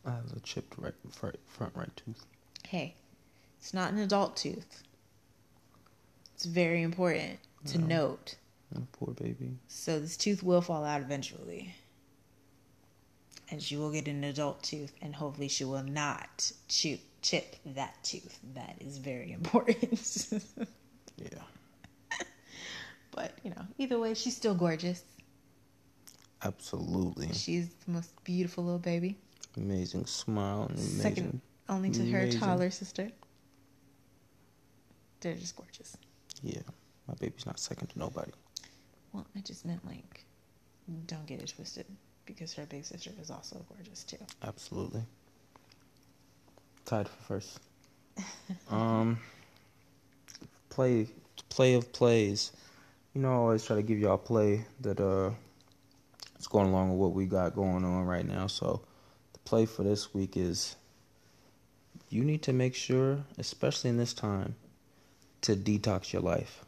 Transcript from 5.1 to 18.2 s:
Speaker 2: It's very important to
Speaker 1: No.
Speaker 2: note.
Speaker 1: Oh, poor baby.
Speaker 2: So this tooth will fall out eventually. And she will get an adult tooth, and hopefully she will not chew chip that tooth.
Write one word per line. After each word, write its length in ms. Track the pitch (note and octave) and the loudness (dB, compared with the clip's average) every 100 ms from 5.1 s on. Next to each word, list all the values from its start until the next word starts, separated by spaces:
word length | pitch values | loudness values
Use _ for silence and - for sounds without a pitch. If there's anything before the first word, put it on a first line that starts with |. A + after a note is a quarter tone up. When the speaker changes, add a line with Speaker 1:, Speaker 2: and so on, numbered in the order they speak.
| _ _ _ _ - _ - - _ _ _ - | _ _ _ _ -20 _ -20 -20 _ _ _ -20
Speaker 2:
It's 100 | - | -8
very 380 | E3+ E3+ E3 E3+ | 0 4 4 4
important 560 | E3 E3+ F3+ D#3 D#3 - - - D3 | 2 2 2 2 -2 -8 -16 -14 -2
to 120 | E3+ | 2
Speaker 1:
No. 80 | D#3+ | 4
Speaker 2:
note. 500 | E3 C3+ - - - _ _ _ - | 4 2 0 -12 -16 _ _ _ -10
Speaker 1:
Oh, 60 | B2 | -10
poor 240 | - - | -8 -8
baby. 440 | A#2+ A#2 A#2+ B2+ B2+ - | -4 -4 -4 -8 -10 -12
Speaker 2:
So 320 | - - D#3 | -10 -4 -2
this 160 | D#3 - | -4 -2
tooth 260 | G#3 G3 | 0 2
will 200 | F3+ F3 | 6 6
fall 220 | F3 D#3+ | 6 -2
out 180 | D3+ D3 | 0 -2
eventually. 720 | C3+ C#3 - - - - - - - _ _ _ _ _ _ _ _ _ _ _ _ _ _ - - | -2 -4 -6 -10 -10 -10 -12 -16 -20 _ _ _ _ _ _ _ _ _ _ _ _ _ _ -20 -12
And 120 | D3+ | -8
she 140 | - D3 | -6 -2
will 140 | D3+ | -2
get 160 | D3+ D3 | -2 -2
an 160 | C#3+ | -2
adult 380 | C#3+ C#3 C#3+ - | -2 0 -2 -2
tooth, 300 | - D3+ C#3 - | -6 -6 -10 -10
and 120 | D3+ D3 | -12 -6
hopefully 320 | D3 C#3+ C#3 | -6 -4 -2
she 160 | - | -2
will 180 | C3 C3+ | -2 -2
not 720 | C3+ D3 D3 - - - - - - | -2 0 0 -2 -8 -4 -4 -4 -2
chew 300 | - D#3+ B2+ - - | 0 0 -2 -8 -4
chip 340 | - F3 - - D3+ | 0 0 -2 -16 -10
that 280 | C3+ C3 - | -8 -8 -8
tooth. 340 | - - | -8 -8